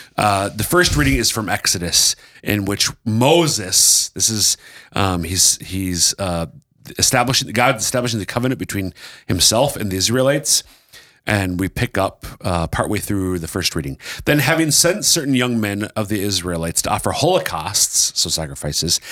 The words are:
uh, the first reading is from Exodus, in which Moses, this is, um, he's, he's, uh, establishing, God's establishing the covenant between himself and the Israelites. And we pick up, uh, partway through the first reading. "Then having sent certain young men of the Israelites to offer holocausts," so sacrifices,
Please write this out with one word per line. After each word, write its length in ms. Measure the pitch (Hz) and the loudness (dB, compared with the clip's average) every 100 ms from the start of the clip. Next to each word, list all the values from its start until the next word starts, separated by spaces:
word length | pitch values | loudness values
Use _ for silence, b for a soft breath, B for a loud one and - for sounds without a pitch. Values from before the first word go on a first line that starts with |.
| B - | B 0
uh, 320 | 104 98 98 | 2 2 0
the 140 | 107 | -4
first 320 | 107 175 180 147 | 0 2 4 4
reading 200 | 139 127 | 2 2
is 140 | 110 | 0
from 180 | 113 98 | -2 -2
Exodus, 680 | 101 - 95 85 - - - B B | -2 -2 -2 0 2 2 0 B B
in 220 | - 104 | -2 0
which 260 | 98 101 - - | 0 -2 -2 -4
Moses, 1040 | 113 110 131 170 156 117 90 - - - - | -2 2 6 6 4 0 -2 2 4 4 0
this 200 | - 98 | -2 -2
is, 260 | 110 90 - B B B | 0 0 -2 B B B
um, 320 | - 98 90 | 0 0 0
he's, 320 | 82 90 - - 80 | -2 2 2 0 -4
he's, 480 | 95 92 87 - - | -6 -2 0 0 -2
uh, 280 | 95 85 82 - _ _ - - | -4 -4 -6 -10 _ _ -16 -2
establishing, 500 | - 127 123 127 120 | 2 2 2 0 -2
God's 320 | 110 123 131 | 2 2 2
establishing 340 | - 127 120 113 | -2 -2 -2 -4
the 80 | 90 | -4
covenant 320 | 120 127 120 | -2 -2 -4
between 340 | 92 98 92 - B B B | -4 -4 -6 -10 B B B
himself 500 | 92 - 110 139 - | 2 4 4 2 0
and 140 | 104 | -4
the 40 | 120 | -2
Israelites. 680 | 107 123 131 151 - - - B B B B B - | 0 2 2 2 0 -2 -2 B B B B B 0
And 340 | 104 92 90 | 0 0 0
we 80 | 95 | -2
pick 300 | - 120 101 | -2 -2 0
up, 260 | 95 - - - | -2 -2 -18 -8
uh, 260 | 107 87 82 | -4 -2 -2
partway 320 | - 78 104 | -2 -2 -2
through 400 | - 101 92 90 | -2 -2 -2 -4
the 60 | 80 | -4
first 300 | 98 85 85 | -4 -2 -4
reading. 220 | 69 67 B B | -6 -8 B B
"Then 140 | - 147 | 0 2
having 320 | 143 165 160 | 2 2 2
sent 340 | - 170 208 | 2 2 2
certain 300 | - 170 139 | 0 0 2
young 260 | 131 123 117 | 2 2 0
men 240 | 107 101 104 | 0 -2 -4
of 140 | - 98 | -4 -2
the 140 | 107 | -2
Israelites 580 | 101 95 87 85 85 - | -2 -2 -2 -4 -2 -2
to 80 | - | -2
offer 220 | 104 101 | 0 0
holocausts," 1040 | - 156 185 - 82 82 107 - - - - | 2 2 2 0 -6 -4 -2 0 0 -2 -2
so 120 | 87 | -2
sacrifices, 680 | 82 76 69 76 76 82 - B | -2 -6 -6 -6 -4 -2 -2 B